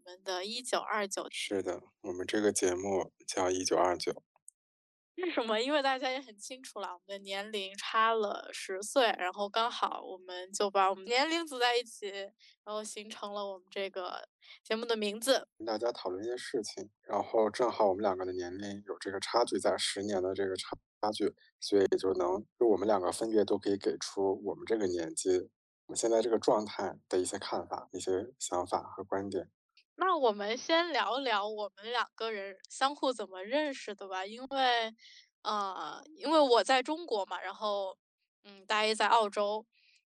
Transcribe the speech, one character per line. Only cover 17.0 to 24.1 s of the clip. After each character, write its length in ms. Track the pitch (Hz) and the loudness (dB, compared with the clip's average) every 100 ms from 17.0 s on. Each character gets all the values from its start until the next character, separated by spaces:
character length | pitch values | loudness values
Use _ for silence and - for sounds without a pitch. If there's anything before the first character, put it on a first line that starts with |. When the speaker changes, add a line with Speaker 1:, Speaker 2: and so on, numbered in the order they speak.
Speaker 2:
然 200 | - - | -4 -4
后 280 | 101 113 107 | 0 2 2
正 180 | 104 - | 2 0
好 200 | - 104 | 4 4
我 80 | 92 | 4
们 80 | |
两 120 | 104 92 | 2 0
个 80 | 92 | -2
的 40 | |
年 240 | 92 90 92 | -4 -6 -6
龄 280 | 101 101 98 | -8 -8 -10
有 100 | 90 | -8
这 120 | 101 | -6
个 80 | 95 | -6
差 240 | - 117 | 0 2
距 140 | 120 104 | 2 2
在， 180 | 98 92 | 2 2
十 280 | - - | -2 -2
年 180 | 101 98 | -2 0
的 140 | 92 95 | -2 -2
这 120 | 98 | -2
个 80 | 92 | -2
差 220 | - - _ _ 208 | -6 -10 _ _ -4
距， 220 | 214 - - _ _ | 0 -2 -4 _ _
所 220 | - - | 2 4
以 60 | 190 185 | 6 4
就 160 | 95 | 2
能， 320 | 92 175 202 208 _ | 2 2 0 -4 _
就 80 | 120 | 4
我 100 | 110 | 6
们 80 | 107 | 4
两 160 | 104 | 4
个 100 | 90 | 2
分 200 | - 113 | -2 2
别 120 | 110 | 4
都 140 | 101 101 | 4 2
可 140 | 104 | 0
以 40 | 101 | 0
给 220 | - - | 0 -2
出 420 | - | -6